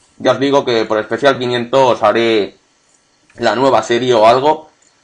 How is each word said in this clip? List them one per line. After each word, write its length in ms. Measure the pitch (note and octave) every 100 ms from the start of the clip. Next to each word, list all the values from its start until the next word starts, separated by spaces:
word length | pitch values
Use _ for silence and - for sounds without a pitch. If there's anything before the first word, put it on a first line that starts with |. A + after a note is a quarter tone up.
| _ -
ya 140 | -
os 80 | A2
digo 240 | C#3 C#3
que 220 | C3 A#2 G#2
por 120 | G#2+
especial 400 | G#2 A2+ C#3+ C#3
quinientos 640 | B2 B2 A#2+ C3+ B2+ A2
haré 540 | A2 A2 A#2 A2+ F#2 - _ _ _ _ _ _ _ -
la 160 | A#2+ G#2+
nueva 280 | C3+ A#2
serie 300 | G#2+ A#2+ B2+
o 120 | A#2+ A2
algo 440 | B2 C#3+ D#3 - _ _ _